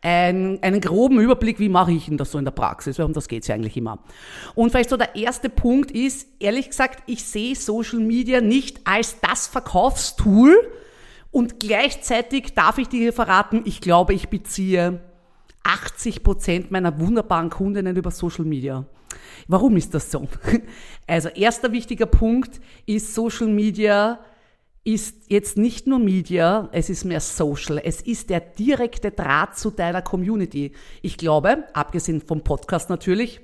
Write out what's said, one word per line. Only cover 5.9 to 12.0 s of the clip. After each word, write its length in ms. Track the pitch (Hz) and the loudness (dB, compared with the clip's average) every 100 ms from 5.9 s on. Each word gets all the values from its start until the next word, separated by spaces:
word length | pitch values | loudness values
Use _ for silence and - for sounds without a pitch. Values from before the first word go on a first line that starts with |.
ist, 360 | 226 269 262 - _ | -2 -2 -4 -14 _
ehrlich 280 | 202 240 262 | -2 -2 -4
gesagt, 340 | - 262 262 - | -2 -2 -2 -10
ich 160 | 240 | -10
sehe 320 | - 214 226 269 | -6 -6 -4 -4
Social 440 | - 214 226 233 | -4 -4 -2 -2
Media 420 | 220 233 247 254 | 0 0 2 2
nicht 400 | 220 254 269 - | 4 2 0 -8
als 380 | - 202 226 - | -2 0 0 -4
das 260 | - 247 - | -4 -2 -4
Verkaufstool 1080 | 269 - - 233 269 - - 214 202 262 381 480 - - - - - - | -6 -2 2 2 2 -6 0 4 8 10 8 6 -6 -20 -20 -20 -20 -4
und 300 | 277 240 - | -2 -2 -4
gleichzeitig 920 | 208 214 277 - | -2 0 0 -2